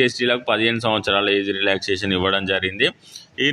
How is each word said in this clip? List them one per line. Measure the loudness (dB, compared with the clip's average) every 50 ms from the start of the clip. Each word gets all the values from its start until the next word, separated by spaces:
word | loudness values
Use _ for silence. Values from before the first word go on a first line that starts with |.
| 2
ఎస్టీలకు | 2 2 0 0 0 0 -2 0 0
పదిహేను | 0 2 2 0 0 0 0
సంవత్సరాల | 0 0 0 0 2 2 2 2 2 2
ఏజ్ | 2 0 -2 -2 0
రిలాక్సేషన్ | 0 0 0 0 -2 -4 -4 -2 -2 -2 0
ఇవ్వడం | 0 2 0 0 0 0 -2
జరిగింది. | -2 -2 -2 -4 -2 0 -2 -2 -2 _ -16 -20 -20 -20 -20 _ _ -2 -2
ఈ | 0